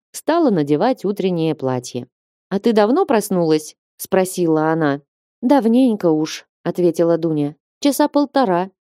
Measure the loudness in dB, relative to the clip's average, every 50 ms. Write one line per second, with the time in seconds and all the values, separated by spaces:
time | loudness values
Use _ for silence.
0 | _ _ -20 -8 -4 -2 0 2 2 2 2 2 0 0 0 2 2 0 -2 -2
1 | -4 -6 -4 -2 -2 -2 -2 -2 -2 -2 -2 -2 -4 -4 -4 -4 -6 -8 -12 -12
2 | -12 -14 _ _ _ _ _ _ _ -8 -6 -2 0 0 2 2 2 2 2 0
3 | 0 2 0 0 0 0 -2 0 0 2 0 0 -2 -6 -20 _ _ _ _ -18
4 | -8 -2 0 0 0 0 -2 -2 0 0 0 0 0 0 0 0 0 -2 -2 -4
5 | -8 _ _ _ _ _ _ _ 0 2 2 2 4 2 4 4 4 2 2 0
6 | 0 2 2 2 0 -4 -6 -10 -16 _ _ _ -8 -6 -2 0 0 0 2 2
7 | 0 0 0 0 0 -2 -2 -2 -4 -4 -6 _ _ _ _ _ -2 0 0 0
8 | 0 0 0 0 0 0 0 0 0 2 0 0 -2 -4 -10 _